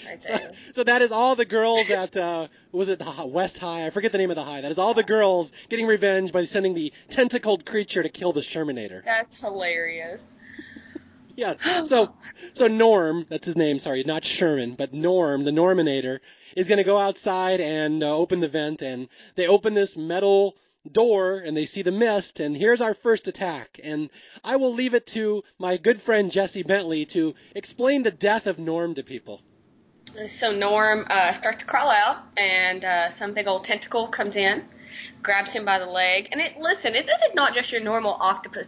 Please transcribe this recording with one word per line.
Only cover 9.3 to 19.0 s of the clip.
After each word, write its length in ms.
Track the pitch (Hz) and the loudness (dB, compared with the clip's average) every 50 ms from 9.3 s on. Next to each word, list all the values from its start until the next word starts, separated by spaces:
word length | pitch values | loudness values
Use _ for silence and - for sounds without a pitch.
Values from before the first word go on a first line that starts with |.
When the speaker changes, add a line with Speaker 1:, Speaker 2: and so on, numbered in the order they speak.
| - - | -10 -10
Speaker 1:
hilarious. 840 | 254 208 196 190 180 175 170 165 165 165 165 165 165 170 185 240 - - _ - - - - - - - - - - - - - - - _ - - - - | -10 -8 -6 -4 -4 -2 -2 -2 -4 -6 -6 -8 -10 -12 -12 -14 -16 -20 _ -20 -20 -20 -20 -20 -20 -18 -20 -20 -20 -18 -20 -20 -20 -20 _ -20 -20 -14 -8
Speaker 2:
Yeah. 200 | 254 233 190 151 - - 320 359 349 320 | -6 -4 -4 -4 -4 -2 0 0 0 0
So, 300 | 302 269 233 208 - - _ - - - - - - - | 2 4 4 4 2 -2 _ -20 -20 -20 -20 -20 -6 0
so 140 | - 247 220 | 2 2 4
Norm, 580 | 220 220 226 226 220 190 165 156 160 170 160 - | 4 6 6 6 6 6 4 2 -2 -4 -4 -6
that's 180 | 160 156 - | -8 -8 -6
his 100 | 180 160 | -2 0
name, 240 | 160 160 151 143 135 | 2 2 2 2 -2
sorry, 240 | - 147 135 131 135 | -2 -4 -4 -4 -2
not 200 | 151 156 160 - | -2 -4 -4 -4
Sherman, 500 | - - - 185 160 151 135 120 120 127 | -4 0 2 2 2 2 0 -2 -4 -6
but 160 | - 139 127 131 | -6 -8 -6 -4
Norm, 480 | 151 156 175 185 185 170 147 139 135 | -2 0 2 2 4 2 2 0 0
the 80 | 143 147 | 0 0
Norminator, 680 | 151 160 170 185 190 180 156 151 135 135 127 127 131 131 _ - - _ - - - | 2 4 4 4 4 4 2 2 0 -2 -2 -4 -6 -8 _ -18 -20 _ -20 -10 -4
is 100 | 180 185 | -2 0
gonna 160 | 170 208 202 190 | 2 2 2 4
go 140 | 185 202 208 | 4 4 4
outside 640 | 196 196 196 - - 208 185 185 185 185 190 180 | 2 0 -2 -4 -4 -2 -2 0 0 0 0 0
and, 420 | 165 151 156 156 151 151 156 156 | 0 -2 -2 -2 -2 -2 0 0
uh, 140 | 151 147 151 | 0 0 0
open 240 | 156 175 - 185 180 | 0 0 0 0 -2
the 80 | 170 147 | -2 -2
vent, 340 | 139 160 151 151 156 - | -2 -2 -4 -4 -6 -6
and 260 | 143 131 127 123 | -8 -8 -8 -8